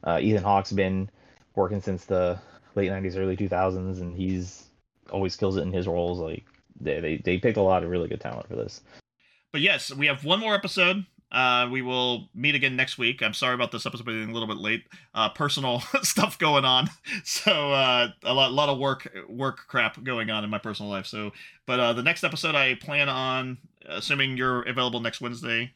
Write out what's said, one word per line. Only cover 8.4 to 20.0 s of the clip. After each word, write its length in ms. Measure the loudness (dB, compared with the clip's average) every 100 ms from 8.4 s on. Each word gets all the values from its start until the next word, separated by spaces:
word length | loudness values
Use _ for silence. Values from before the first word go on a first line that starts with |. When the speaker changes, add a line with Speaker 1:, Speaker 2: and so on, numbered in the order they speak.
| -8
Speaker 1:
for 80 | -8
this. 240 | -8 -10 _ -20 _ _ _ _ _
Speaker 2:
But 80 | 0
yes, 320 | 0 0 -4
we 120 | -2 0
have 160 | 0
one 160 | 0 0
more 160 | 2 0
episode. 500 | 0 2 2 2 -4 _ _
Uh, 380 | 2 4 4 2
we 100 | 0
will 480 | -2 0 0 -2 -6
meet 220 | -4 0 2
again 180 | 0
next 240 | 0 -2 0
week. 240 | -2 0
I'm 120 | -2
sorry 200 | 0 0
about 160 | 0 -2
this 160 | -2 -6
episode 200 | -8 -6
being 220 | -6 -4
a 20 |
little 160 | -6 -6
bit 80 | -4
late. 260 | -2 -2 -4 -20 _
Uh, 140 | 0 0
personal 500 | 0 -2 0 0 -2
<laughs> 220 | 0 -2
stuff 360 | 0 2 0 2
going 240 | 4 6
on. 260 | 6 4 2 -4 -10 -8
So, 480 | -4 -2 2 2 2
uh, 360 | 4 4 4 2 -2
a 100 | 0
lot, 180 | 2 4
lot 160 | 4 2
of 100 | 2
work, 360 | 0 -2 -6 -14 -12
work 300 | -4 -4 -4 -4
crap 340 | 0 0 -2